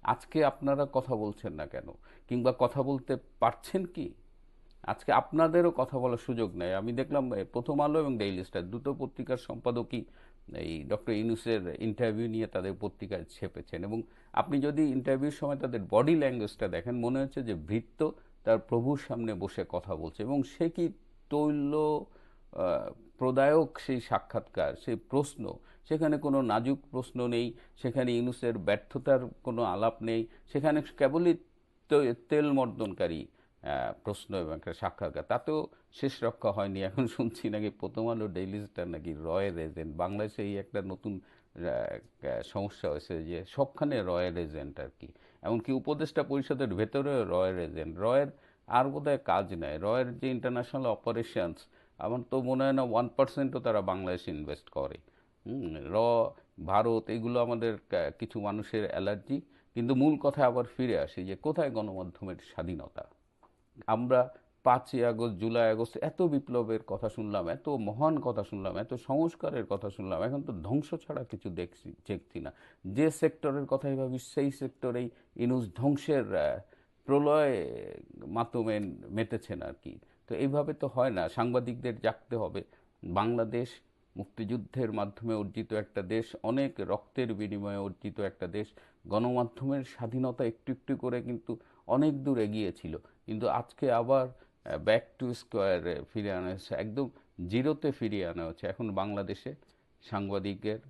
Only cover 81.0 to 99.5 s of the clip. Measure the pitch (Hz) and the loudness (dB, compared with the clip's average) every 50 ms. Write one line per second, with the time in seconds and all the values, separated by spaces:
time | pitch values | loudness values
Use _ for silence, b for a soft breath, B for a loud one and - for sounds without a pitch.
81 | 123 135 117 92 82 80 - - 117 120 120 127 123 120 123 123 127 123 117 110 | 2 4 4 2 0 0 0 0 0 2 2 2 0 0 -6 -4 -4 -4 -4 0
82 | - 110 110 - - _ 123 113 107 90 92 98 - _ b b b b b _ | 0 0 0 0 -8 _ -4 -2 -2 -2 -4 -6 -8 _ b b b b b _
83 | - 92 87 95 104 113 120 117 117 107 107 120 120 120 - - _ _ _ _ | -10 -2 0 2 2 2 2 0 0 0 0 -4 -4 -4 -8 -18 _ _ _ _
84 | _ _ _ - 101 - _ - 113 98 117 123 101 - - 131 127 110 107 107 | _ _ _ -12 -12 -10 _ -8 -4 -4 -4 -4 -4 -6 -4 -2 -2 0 0 -2
85 | 101 101 101 - 110 113 110 107 104 98 98 - 110 - 107 107 107 - _ - | -2 -4 -4 -8 -4 -2 -2 -2 -2 -4 -4 -6 -6 -2 -2 -4 -4 -2 _ -6
86 | 98 90 104 113 113 - - - - 107 117 135 139 135 - - 101 85 95 104 | -4 0 0 -2 -2 -2 -8 -6 -2 -2 0 0 0 -2 -2 -6 -2 -2 -2 -2
87 | - _ _ - 127 113 113 98 107 104 104 101 101 101 101 101 98 101 92 _ | -2 _ _ -2 -2 -2 -2 -4 -4 -4 -4 -4 -4 -4 -4 -4 -4 -6 -8 _
88 | - 104 - - 104 95 - _ - 87 85 107 107 - _ B B B B B | -10 -10 -6 -4 -4 -4 -4 _ -8 -6 -4 -6 -6 -6 _ B B B B B
89 | B - 98 107 117 123 123 123 123 117 - - 131 135 139 139 131 127 - - | B -2 0 2 2 4 2 2 2 0 -2 -4 -2 -2 -2 -2 -2 -6 -10 -8
90 | 120 113 113 131 127 131 120 - 135 117 113 - _ - 131 - _ - 135 131 | -8 -4 -2 0 0 0 0 0 0 -2 -2 -4 _ -6 -6 -6 _ -4 -4 -2
91 | - 127 123 123 117 120 123 117 - - 120 110 b b b b b b - 131 | -2 -2 -2 -2 -2 -4 -6 -6 -6 -8 -8 -8 b b b b b b 4 6
92 | 147 156 147 139 135 143 135 120 110 104 104 110 107 95 85 - - - 78 - | 6 6 4 2 2 2 2 4 4 2 2 0 -2 -2 -4 -4 -8 -8 -8 -8
93 | b b b b b - 107 107 113 113 69 117 120 - - - - 135 120 113 | b b b b b -6 -4 -2 0 0 0 0 -2 -4 -6 -2 2 4 4 4
94 | 120 117 135 135 131 127 127 b b b b _ _ - - 76 - - 107 117 | 6 6 4 4 4 2 -4 b b b b _ _ -6 -6 -2 4 4 4 4
95 | - - _ _ 127 123 120 - - _ - 110 98 98 92 90 82 85 82 73 | 4 0 _ _ -4 -4 -4 -4 -8 _ 0 2 4 4 2 2 2 -2 -2 -4
96 | - - _ 113 104 101 95 92 92 90 92 95 - - - - 95 110 107 131 | -6 -6 _ -4 -2 -2 -2 -2 -2 -4 -6 -6 -6 -6 -4 -4 -4 -4 -2 -4
97 | 139 120 b b b b b - 87 87 98 117 127 147 151 147 - 151 135 - | -4 -4 b b b b b -10 -6 -2 0 0 2 2 0 0 0 -2 -2 0
98 | 123 110 101 101 92 85 82 85 82 82 82 - - 92 95 - 120 110 98 95 | -2 -2 -2 -2 -2 -2 -4 -4 -6 -6 -6 -6 -6 -6 -4 -4 -4 -4 -2 -2
99 | 95 101 101 101 98 92 98 - - 139 | -2 -2 -2 -4 -4 -4 -6 -8 -8 -12